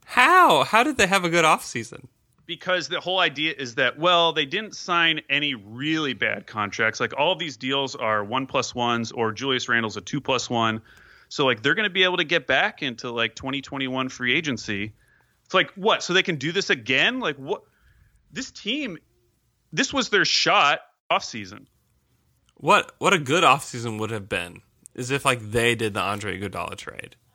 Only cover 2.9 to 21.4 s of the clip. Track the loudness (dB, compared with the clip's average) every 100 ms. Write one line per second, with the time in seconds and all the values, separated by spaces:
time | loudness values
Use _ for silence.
2.9 | -6 -4 0 0 0 -4 -4 -6 -2 -2
3.9 | 2 4 4 4 2 -2 -4 -8 -10 -4
4.9 | 0 2 0 -2 -2 -2 -4 -10 -8 -2
5.9 | -2 -2 -2 -2 -2 -6 -4 -4 0 -2
6.9 | 0 -4 0 0 0 -4 -8 -4 -2 -2
7.9 | -4 0 0 0 -4 -2 -2 -2 -2 0
8.9 | 0 -2 -2 -4 -2 -2 -2 0 0 0
9.9 | -6 -6 -6 -2 -2 0 2 2 0 -6
10.9 | -20 -20 -20 _ 0 2 2 2 0 0
11.9 | 2 2 2 0 0 2 2 0 -2 -6
12.9 | -6 -6 -2 -4 -4 -8 -8 -8 -8 -6
13.9 | -4 -6 -4 -2 0 0 -4 -4 -6 -6
14.9 | -12 _ _ _ _ _ 0 0 -2 0
15.9 | 0 0 0 0 -2 -4 -4 -2 -4 0
16.9 | 0 2 0 -4 -6 -6 -8 -8 _ _
17.9 | _ _ _ _ -12 -12 -10 -6 -6 -6
18.9 | -10 -18 _ _ _ _ _ _ -2 0
19.9 | 0 0 2 2 2 4 6 4 2 -4
20.9 | _ _ -4 -4 -10